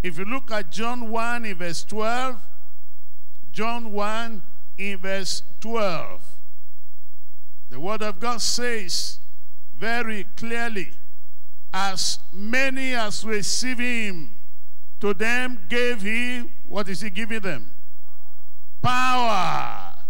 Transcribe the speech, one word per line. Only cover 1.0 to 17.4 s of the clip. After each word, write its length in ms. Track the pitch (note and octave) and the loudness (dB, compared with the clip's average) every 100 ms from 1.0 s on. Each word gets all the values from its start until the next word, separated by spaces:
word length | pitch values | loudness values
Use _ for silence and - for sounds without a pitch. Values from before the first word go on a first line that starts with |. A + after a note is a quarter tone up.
| A3+ | -2
one 340 | A3+ A#3 A#3+ | -2 -2 -2
in 120 | A3+ F3 | -2 0
verse 260 | F3 D#3+ | 0 0
twelve, 560 | - G#3 G#3+ A#3+ C4 B3+ - - - - - - - - - - - | 0 0 0 0 0 0 0 0 0 0 0 2 2 2 2 2 2
John 420 | - A3 A#3+ A3+ | 0 0 0 0
one 500 | G3+ G3+ A3 A#3 G#3+ - - - - | 0 0 -2 0 0 0 0 0 0
in 220 | G3 G3 | 0 0
verse 440 | F#3+ F#3+ F#3 - - - | 0 0 0 0 2 0
twelve, 640 | A3 A3+ G3+ D#3+ A#2 F2+ - - - - - - - - - - - - - - - | 0 0 0 0 0 0 0 0 0 0 0 0 0 2 2 2 2 2 2 2 2
the 120 | B2+ | 0
word 220 | E3+ G#3+ | 0 0
of 180 | G#3+ F#3 | 0 0
God 200 | A#3+ A#3 | 0 0
says 760 | - - B3 A#3 G3 - - - - - - - - - | 0 0 0 0 0 0 2 0 0 0 0 0 0 0
very 480 | G#3+ A#3 A3+ G#3+ F3+ - | 0 0 0 0 0 0
clearly, 580 | A3+ A#3 A#3 G#3+ E3+ - - - - - - - - | 0 0 0 0 0 0 0 0 0 0 0 0 0
"As 480 | F#3 G3 F#3 - - - | 0 0 0 0 0 0
many 640 | F3+ G#3 B3 C4+ C4 C4 | 0 0 0 0 0 -2
as 300 | B3 G#3+ - | -2 0 0
receive 540 | A3 G#3+ E3+ - A#3+ B3 | 0 0 0 0 0 -2
him, 580 | B3 A#3+ G#3+ F#3 - - - - - - - - | -2 -2 -2 0 0 0 0 0 0 0 0 0
to 120 | G#3 | 0
them 520 | G3 A3 B3 B3+ B3+ - | 0 0 0 0 0 0
gave 340 | A#3+ B3 A3+ | 0 0 0
he," 480 | G3 A3+ B3 B3 A#3 - - | 0 0 0 0 0 0 0
what 220 | F3+ G3 | 0 0
is 120 | F#3+ | 0
he 100 | G#3+ | 0
giving 300 | F#3 A3 A3 | 0 0 0